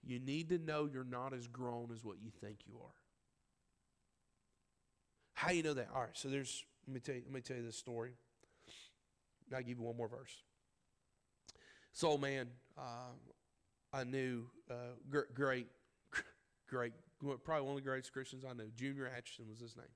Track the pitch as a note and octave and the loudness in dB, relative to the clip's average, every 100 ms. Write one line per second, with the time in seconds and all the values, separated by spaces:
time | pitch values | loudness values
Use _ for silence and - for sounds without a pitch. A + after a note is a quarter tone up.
0 | - B2 C3 D3 E3 F3 D#3+ D3+ D3 C3 | -2 -2 2 0 4 4 4 4 4 2
1 | B2+ B2 C3 C3 A#2+ B2 B2 A#2+ A#2+ A2+ | -2 0 0 -2 -4 -2 0 0 -2 -4
2 | A2 F#2 A2 - G#2+ G#2 - G#2+ - - | -6 -8 -10 -8 -10 -10 -14 -14 -14 -18
3 | _ _ _ _ _ _ _ _ _ _ | _ _ _ _ _ _ _ _ _ _
4 | _ _ _ _ _ _ _ _ _ _ | _ _ _ _ _ _ _ _ _ _
5 | _ _ _ - D#3 F3+ D#3 C#3 A#2 C3 | _ _ _ 2 6 6 6 4 2 0
6 | A#2 - C#3 C3+ C3 - - _ - C3 | 0 -2 0 0 0 -4 -8 _ -8 -6
7 | A#2 B2+ B2 C3+ B2 B2+ A#2 A2 - A#2 | -2 -4 -2 -6 -4 -4 -4 -6 -4 -2
8 | A#2+ B2 _ _ _ _ - - - _ | -2 -6 _ _ _ _ -20 -18 -18 _
9 | _ _ _ _ - C3 B2 B2 A#2 A#2 | _ _ _ _ -4 -2 -2 -2 -2 0
10 | A2+ A#2+ C3+ - - _ _ _ _ _ | -2 -4 -10 -16 -18 _ _ _ _ _
11 | _ _ _ _ - - - - - - | _ _ _ _ -20 -20 -20 -20 -16 2
12 | E3 D3 C#3 C3+ A#2+ A#2+ - - C3 A#2+ | 6 6 4 2 0 -6 -16 -10 -8 -6
13 | B2 A#2+ - - _ _ _ _ _ C#3 | -8 -12 -18 -20 _ _ _ _ _ 0
14 | B2 C3+ C3 B2 A#2+ - - A#2+ B2 B2 | 2 2 4 2 -2 -12 -6 -4 -4 -8
15 | C3+ C#3+ - B2 C#3 B2+ A#2 - _ _ | 2 4 4 4 4 4 0 -10 _ _
16 | _ - - - _ _ - C3 A#2+ A2 | _ -2 -2 -12 _ _ -2 2 2 0
17 | - _ C#3+ C3 D3+ D#3+ C#3 C#3 C3+ C3 | -18 _ -2 -2 2 2 4 0 2 0
18 | C3 - C3 C3 C3 B2 A2 A2+ C3 C#3 | 0 -6 -6 -8 -8 -6 -8 -2 -2 0
19 | C3 B2 - - A2+ A2 A#2+ A2+ A#2 | -2 -4 -8 -12 -10 -10 -10 -12 -16